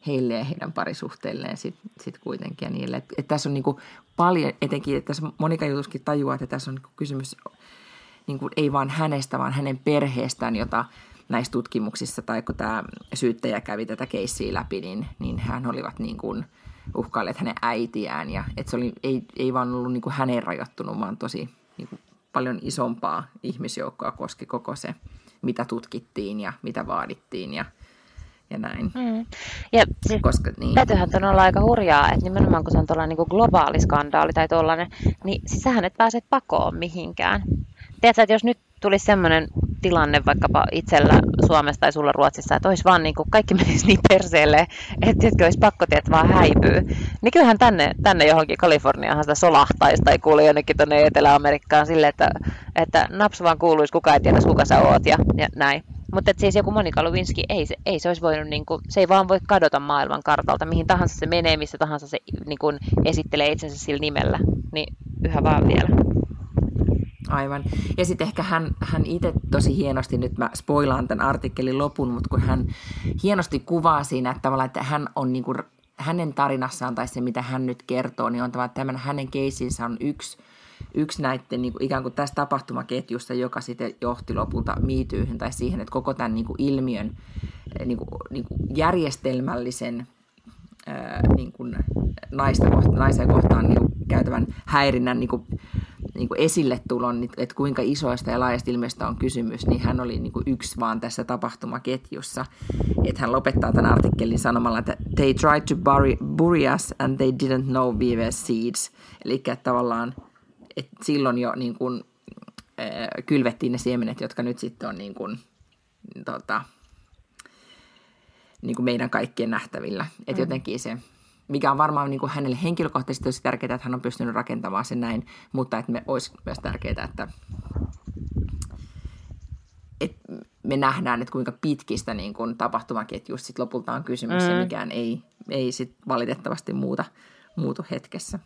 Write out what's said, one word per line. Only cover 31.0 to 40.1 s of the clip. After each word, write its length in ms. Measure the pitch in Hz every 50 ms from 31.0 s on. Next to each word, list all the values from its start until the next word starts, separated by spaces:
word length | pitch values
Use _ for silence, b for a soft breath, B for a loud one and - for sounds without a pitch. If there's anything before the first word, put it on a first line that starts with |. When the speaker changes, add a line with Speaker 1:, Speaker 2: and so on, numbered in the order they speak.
| 180 175
Speaker 2:
ton 140 | - 190 190
olla 180 | 196 196 190 190
aika 180 | 185 180 196
hurjaa, 500 | 202 226 240 226 208 170 151 143 143 80
että 140 | - - -
nimenomaan 400 | 180 185 196 190 - 175 165 156
kun 80 | 156 -
se 60 | -
on 80 | -
tollainen 220 | - 170 160 160 156
niinku 180 | 160 156 170
globaali 540 | - 180 196 233 233 180 180 156 139 143 160
skandaali 520 | - - - 147 147 147 143 156 151 160 165
tai 160 | 165 160 160
tollainen, 420 | 165 165 160 156 165 160 175 - B B B B B B -
niin 180 | 190 196 - -
siis 160 | - - - -
sähän 220 | 262 254 233 180
et 100 | 185 _ _
pääse 220 | 226 226 226 240 - _
pakoon 460 | - 269 - _ - 165 - - 165
mihinkään. 680 | 165 170 175 160 180 160 165 170 - - 90 - 202 - - - - - - - b b b b b
Tiedätkö, 220 | - 233 226 - 226
että 100 | 196 220
jos 100 | 220 214
nyt 140 | 233 240 _ _ _ _ _
tulisi 240 | - 208 196 196 -
semmoinen 440 | - 208 196 180 165 160 160 160 - - - - - - - -
tilanne 400 | 185 175 170 156 147